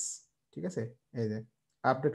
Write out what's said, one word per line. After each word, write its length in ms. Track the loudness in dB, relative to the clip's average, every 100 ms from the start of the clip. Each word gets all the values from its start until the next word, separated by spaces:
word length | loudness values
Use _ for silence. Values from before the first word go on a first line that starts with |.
| -8 -8 -16 _ _
ঠিক 100 | -6 -4
আছে, 120 | -4 -6 -8 _ -2
এই 80 | -2
যে 60 | -2 -8 _ _ _ 2
আপডেট 220 | 4 2